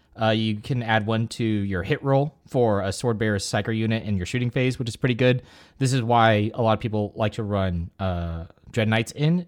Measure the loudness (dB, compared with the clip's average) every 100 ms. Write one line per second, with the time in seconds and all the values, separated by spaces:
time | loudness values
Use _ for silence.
0 | _ -2 0 2 0 -4 -4 -4 0 0
1 | 2 -2 -2 -2 -2 0 -2 -2 -2 -2
2 | 0 0 0 -6 -6 0 2 2 -2 -2
3 | -2 0 0 0 -2 -4 -2 -2 0 -2
4 | -2 -4 -2 -2 -2 0 -2 -2 -6 -2
5 | -2 2 4 2 -2 -20 -20 -4 0 0
6 | 2 6 6 6 2 0 0 0 0 -2
7 | -4 -2 -2 -2 -4 -2 0 -2 -6 -6
8 | -4 -2 -4 -8 -12 -18 -8 -2 2 2
9 | 0 0 0 0